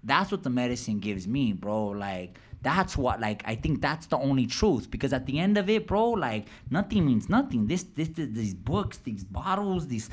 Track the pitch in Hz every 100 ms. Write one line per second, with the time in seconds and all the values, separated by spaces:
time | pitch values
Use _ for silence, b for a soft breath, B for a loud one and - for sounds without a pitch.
0 | 110 143 196 196 135 123 123 120 117 107
1 | 98 98 92 131 127 95 98 107 107 101
2 | 98 92 90 B B B 127 165 180 151
3 | 123 104 107 107 - 117 156 139 143 156
4 | - 143 135 135 127 - 214 135 - -
5 | 135 131 131 139 185 208 190 214 214 196
6 | 233 226 139 110 107 B B 143 202 208
7 | 160 117 - 226 277 120 107 180 - -
8 | 160 160 147 110 107 90 90 180 202 -
9 | - 208 - - 190 190 202 185 143 117
10 | 110